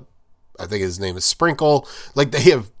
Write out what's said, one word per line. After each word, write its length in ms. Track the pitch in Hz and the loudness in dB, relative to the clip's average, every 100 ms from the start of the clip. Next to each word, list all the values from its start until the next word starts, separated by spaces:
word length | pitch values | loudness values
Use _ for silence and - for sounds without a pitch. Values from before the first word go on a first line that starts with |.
| - _ _ _ _ - | -10 _ _ _ _ -16
I 60 | 87 | -8
think 160 | 104 | -6
his 200 | 95 87 | -6 -6
name 160 | 98 90 | -8 -4
is 80 | - | -4
Sprinkle. 600 | - 165 143 151 147 - - - - | 0 0 0 2 2 0 -18 -8 -2
Like, 160 | 143 | 0
they 180 | 143 139 | 2 4
have 200 | 143 107 - | 4 0 -16